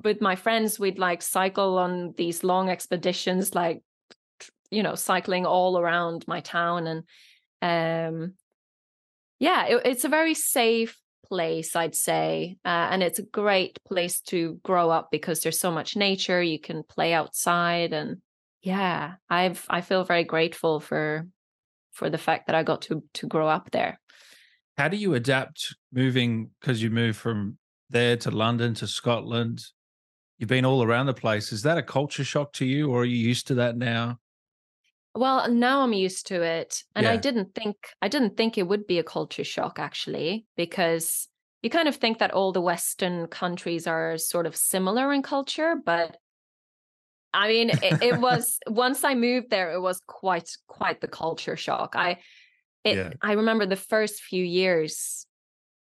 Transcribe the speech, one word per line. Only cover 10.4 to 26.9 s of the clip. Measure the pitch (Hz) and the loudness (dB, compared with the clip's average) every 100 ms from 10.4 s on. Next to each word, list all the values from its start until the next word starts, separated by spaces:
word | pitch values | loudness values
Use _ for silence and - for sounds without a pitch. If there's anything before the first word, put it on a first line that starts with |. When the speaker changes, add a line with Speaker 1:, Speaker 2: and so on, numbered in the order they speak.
| - 269 226 233 226 - _ _ - | 0 2 4 4 0 -4 _ _ -8
Speaker 1:
place, | 185 165 165 165 170 | -2 -2 -2 -2 -2
I'd | 165 - | -2 -2
say. | - 160 160 160 170 185 | 0 2 2 0 -4 -6
Uh, | 180 170 170 | -2 0 0
and | 190 | 0
it's | 175 190 | 0 -2
a | |
great | 190 - 208 190 180 - - | -6 -2 2 2 2 -6 -4
place | 190 175 - | -2 -2 -4
to | - 180 165 175 | -4 -2 -2 -4
grow | - 180 170 | 0 2 4
up | 165 - | 2 0
because | 151 190 156 | -4 -2 -2
there's | 160 160 | -2 -2
so | 180 | -2
much | 160 - 208 | -2 -4 0
nature, | 202 190 - 180 | 0 0 0 2
you | 175 151 | 2 -2
can | - 160 | -6 -10
play | - - 160 | -10 -2 2
outside. | 165 - - - 175 170 170 170 | 2 0 -2 0 2 2 0 0
And | 156 151 185 _ _ _ _ | -2 -6 -8 _ _ _ _
yeah, | 185 190 190 160 147 185 - | -4 -2 0 -2 -6 -10 -2
I've, | 175 185 175 - | 0 2 -2 -4
I | 175 | -4
feel | 180 185 | 0 0
very | 175 170 | 2 2
grateful | 170 160 170 - 165 151 | 2 0 0 0 0 0
for, | - 151 156 156 175 _ _ _ _ _ _ | -2 -2 -2 -4 -8 _ _ _ _ _ _
for | - - | -8 -4
the | 160 | -2
fact | - 160 - | 0 0 2
that | 160 | 0
I | |
got | 160 151 | 2 -2
to, | - 156 - | -2 -8 -6
to | - 151 | -10 -4
grow | 165 156 | 0 2
up | 160 - | 0 -2
there. | - - - _ - - - _ _ _ - | -2 -2 -4 _ -20 -20 -20 _ _ _ -2
Speaker 2:
How | 147 | 0
do | 208 | 0
you | 202 | 0
adapt | 127 120 131 131 - - - _ | 0 2 0 0 -8 -10 -10 _
moving, | 127 131 127 120 113 110 _ | 0 2 4 2 0 -4 _
'cause | - 117 | -4 0
you | |
moved | 113 | 0